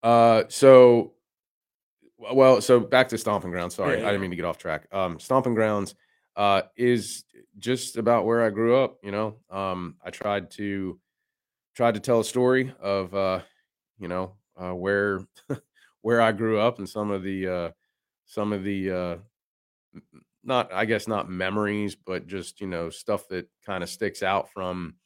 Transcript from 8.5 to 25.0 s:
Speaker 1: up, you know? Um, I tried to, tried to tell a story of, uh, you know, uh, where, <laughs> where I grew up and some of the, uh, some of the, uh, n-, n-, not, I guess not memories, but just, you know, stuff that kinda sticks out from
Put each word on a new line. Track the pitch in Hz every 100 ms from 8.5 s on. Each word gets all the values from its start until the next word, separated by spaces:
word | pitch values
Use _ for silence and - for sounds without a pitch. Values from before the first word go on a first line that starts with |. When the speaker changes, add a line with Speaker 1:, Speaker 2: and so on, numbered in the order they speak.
| 101 117 127
Speaker 1:
up, | 127 -
you | 101
know? | 101 107 107 _
Um, | 95 95 92 87 -
I | 90
tried | - 107 101 90
to, | - 104 98 95 - _ _ _ _ _ _ _ -
tried | 120 107
to |
tell | 113 117
a | 107
story | 123 127 131 131 -
of, | 98 98 92
uh, | 98 95 92 - _ _ _ _ _
you | 90
know, | 90 95 - _ -
uh, | 90
where, | 90 95 101 101 95 95 _ _
<laughs> | 139 _ _ _ _
where | 110 117
I | 113
grew | 104 113 110
up | 110 123
and | 95
some | 110 104
of | 98
the, | 95 95 95
uh, | 90 85 82 _ _ _ _ _
some | - 104
of | 104
the, | 95 98 95
uh, | 90 90 87 _ _ _ _ _ _ _ -
n-, | _
n-, | 78 _ _
not, | - 127 -
I | 92 110
guess | 110 -
not | 107 -
memories, | 92 92 104 104 104 104 95
but | - 92 -
just, | 95 85 -
you | 98
know, | 87 85
stuff | - - 104 -
that | 92 - _ -
kinda | 95 85
sticks | - 104 -
out | 95 98 -
from | - 92 90 85 -